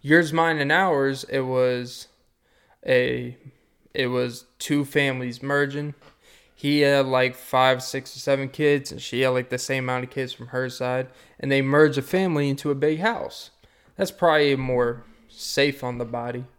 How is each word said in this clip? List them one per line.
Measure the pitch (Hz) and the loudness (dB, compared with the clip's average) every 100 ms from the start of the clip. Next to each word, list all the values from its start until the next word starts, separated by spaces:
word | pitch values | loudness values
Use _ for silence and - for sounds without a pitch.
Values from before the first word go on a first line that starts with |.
Yours, | 139 160 165 | 6 4 4
Mine, | 160 165 160 | 2 2 2
and | 139 | 2
Ours, | 160 190 147 135 135 | 2 4 2 0 -2
it | - 135 | -4 -4
was | 127 131 127 123 123 - - _ _ _ _ _ _ _ - | -2 0 2 0 -6 -12 -20 _ _ _ _ _ _ _ 2
a, | 127 127 123 123 123 - _ _ _ _ | 2 2 -2 -6 -14 -20 _ _ _ _
it | - 127 | -4 -2
was | 123 123 120 - _ | 0 -2 -6 -18 _
two | - 147 139 | -2 -2 0
families | 147 139 131 127 120 | 0 0 0 -6 -8
merging. | 139 143 143 143 147 143 - _ _ - _ | -2 0 0 -4 -8 -12 -20 _ _ -20 _
He | _ 143 147 | _ 0 2
had, | 143 139 | 4 4
like, | 135 131 127 127 | 4 2 2 -2
five, | - 131 131 127 | -2 2 4 2
six, | 127 135 127 - | -2 -8 -10 -10
or | |
seven | - 139 135 | -2 0 -2
kids, | 135 151 143 135 | 0 2 2 -2
and | - | -12
she | - 120 | -8 0
had, | 131 | 2
like, | 127 127 | 0 -2
the | 123 | -6
same | - 135 | -4 -4
amount | 127 127 | -2 -4
of | 127 | -6
kids | 139 127 | -8 -8
from | - 123 | -8 -10
her | 127 127 | -6 -6
side, | 127 127 127 131 - - _ | -4 -4 -4 -6 -12 -20 _
and | 135 | 0
they | 139 | 0
merged | 135 143 156 139 | 4 6 6 4
a | |
family | 127 185 190 156 143 | -2 0 0 0 0
into | 139 151 | -2 -2
a | |
big | 139 147 156 | 0 0 0
house. | 202 233 - - - _ _ _ _ - | -2 -2 -8 -12 -20 _ _ _ _ -6
That's | 190 | -6
probably | - 170 151 147 135 | 0 2 4 4 2
more | 131 123 120 117 - - _ | 0 0 0 -2 -12 -20 _
safe | - - - 143 139 | -16 -8 0 0 0
on | 127 120 | -8 -8
the | |
body. | 120 120 120 123 127 | -6 -6 -6 -8 -10